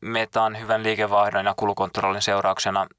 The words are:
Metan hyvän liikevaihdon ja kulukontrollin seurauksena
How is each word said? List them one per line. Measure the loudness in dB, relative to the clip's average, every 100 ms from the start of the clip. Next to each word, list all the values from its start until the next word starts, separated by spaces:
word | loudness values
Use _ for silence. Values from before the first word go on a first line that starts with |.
Metan | -6 -4 -2 0 0 -2
hyvän | -2 0
liikevaihdon | 0 0 2 4 4 2 0
ja | 0
kulukontrollin | -2 0 -2 -2 -2 0
seurauksena | 0 0 0 0 -2 -2 -2